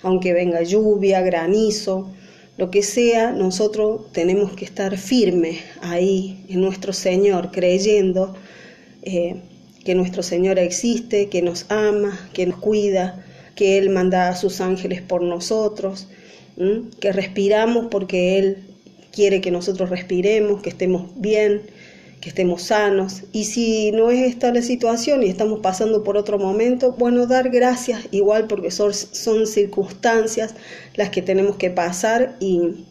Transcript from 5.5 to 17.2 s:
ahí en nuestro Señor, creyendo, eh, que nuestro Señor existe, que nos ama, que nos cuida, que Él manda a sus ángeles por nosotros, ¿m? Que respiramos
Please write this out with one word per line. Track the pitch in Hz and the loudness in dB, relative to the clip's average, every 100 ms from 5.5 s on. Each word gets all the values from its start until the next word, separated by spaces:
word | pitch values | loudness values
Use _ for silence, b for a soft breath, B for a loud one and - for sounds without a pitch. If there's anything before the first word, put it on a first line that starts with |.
| 165 B - | -4 B -14
ahí | 175 175 190 190 190 - - | -4 0 2 0 -2 -10 -6
en | 185 | 0
nuestro | 190 190 202 | 0 -2 -8
Señor, | 190 190 185 202 180 185 | -2 0 4 4 2 -2
creyendo, | 190 180 185 208 208 190 180 190 B B B B B B B | 0 2 2 4 4 4 2 -2 B B B B B B B
eh, | - 175 175 185 - - - _ | -4 -2 -2 -6 -14 -20 -20 _
que | - | -2
nuestro | 185 180 196 | 0 0 -4
Señor | 180 175 190 185 | -4 0 2 2
existe, | 175 - 233 226 - 208 202 | 0 0 -2 -2 0 -2 0
que | 180 | 0
nos | 175 175 - | -2 -4 -4
ama, | 214 214 208 202 185 - | 0 2 0 -2 -4 -10
que | - 180 | -4 -4
nos | 180 | -2
cuida, | 208 214 202 190 185 - B B B | 0 0 2 0 -2 -8 B B B
que | - 196 196 | 0 2 4
Él | 190 | 2
manda | 190 185 185 180 | 2 2 2 2
a | |
sus | 180 196 185 | 0 -2 -2
ángeles | 185 185 190 180 | -2 -2 -4 -8
por | - 180 | -4 -2
nosotros, | 175 170 - 220 214 214 190 190 - B B B B - | -2 -4 -2 0 -2 -2 -8 -8 -16 B B B B -2
¿m? | 185 220 233 - | 0 0 -4 -4
Que | 202 | -2
respiramos | 190 | -2